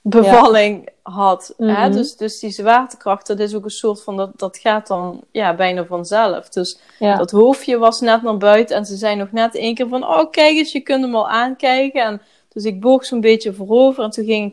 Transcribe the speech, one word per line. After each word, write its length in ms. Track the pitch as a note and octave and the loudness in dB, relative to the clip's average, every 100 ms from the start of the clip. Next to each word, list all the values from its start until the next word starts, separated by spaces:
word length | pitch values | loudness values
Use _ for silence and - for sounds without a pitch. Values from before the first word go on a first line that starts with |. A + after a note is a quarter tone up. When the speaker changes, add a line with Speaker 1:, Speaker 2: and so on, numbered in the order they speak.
Speaker 1:
bevalling 880 | G#3 A3+ G3 A#3 A3+ A3 G#3 G3 - _ | 0 4 6 8 8 6 2 -2 -12 _
had. 520 | - F#3+ G3 F#3 - - | -16 0 0 0 -4 -4
Hè? 80 | A3 | -2
Speaker 2:
Mhm. 200 | G#3 A#3+ | 2 2
Speaker 1:
Dus, 240 | G3+ C#4 - | 0 -2 -6
dus 220 | G#3+ - | -10 -8
die 120 | A3 | -12
zwaartekracht, 760 | F#3+ G#3 A#3+ C4 - G#3 G3 - | -4 2 2 2 -8 -6 -6 -4
dat 120 | G#3 | -6
is 160 | G#3 G#3+ | -4 -6
ook 80 | |
een 60 | G#3 | -10
soort 340 | - A3+ G#3 | -6 -6 -6
van, 140 | - G3 | -8 -8
dat, 120 | F#3+ - | -8 -6
dat 220 | F#3+ - | -10 -4
gaat 300 | A3+ G#3+ G#3+ | -2 -2 -2
dan, 340 | F#3+ F3+ F3 - | -6 -6 -12 -10
ja, 220 | - G3 E3+ | -4 -2 0
bijna 300 | F#3 F3+ E3+ | -2 -2 -6
vanzelf. 640 | F3+ F3 G#3 A3 E3+ - | -8 -4 0 0 -2 -8
Dus 300 | - F3+ - _ _ | -8 -8 -10 _ _
Speaker 2:
Ja. 160 | G#3 G3 | 0 0
Speaker 1:
dat 160 | F3+ | 0
hoofdje 460 | G#3 A#3 C4+ - A#3+ | 4 4 4 -2 2
was 220 | A3+ A3+ | 2 2
net 200 | A#3 A3+ | 0 0
naar 160 | A#3 G#3+ | 0 0
buiten 380 | G3+ G#3+ A3+ G#3 | 4 4 4 -4
en 100 | G#3 | -6
ze 100 | G3 | -6
zei 200 | G#3+ G#3 | -4 -4
nog 160 | G3 | -4
net 240 | A3+ A3+ - | -2 -2 -2
één 200 | A3+ A#3 | -6 -4
keer 120 | A#3+ | -4
van, 160 | B3+ - | -4 -2
"Oh, 220 | D#4+ D#4+ | 0 0
kijk 260 | - D4+ D#4 | 2 2 2
eens, 140 | D#4 | -2
je 80 | C#4 | -6
kunt 240 | - C4+ | -4 -2
hem 120 | B3+ A#3 | -2 -2
al 140 | - | -2
aankijken." 720 | A3 B3 C4 C4+ C4 C4+ C4 | -2 -2 -2 0 0 0 -2
En 180 | A3+ G#3 - _ _ | -4 -4 -14 _ _
dus 140 | - | -8
ik 180 | G#3+ F#3+ | -8 -4
boog 240 | A3+ C4 C4 | 2 2 0
zo'n 160 | A#3+ | 0
beetje 320 | A3 A3 A3 | 2 2 -2
voorover 500 | F#3+ G3 A3+ C4 C4+ | -10 -2 2 2 2
en 60 | A3 | -6
toen 160 | A3 A3 | -6 -4
ging 220 | G#3+ G#3 | -4 -4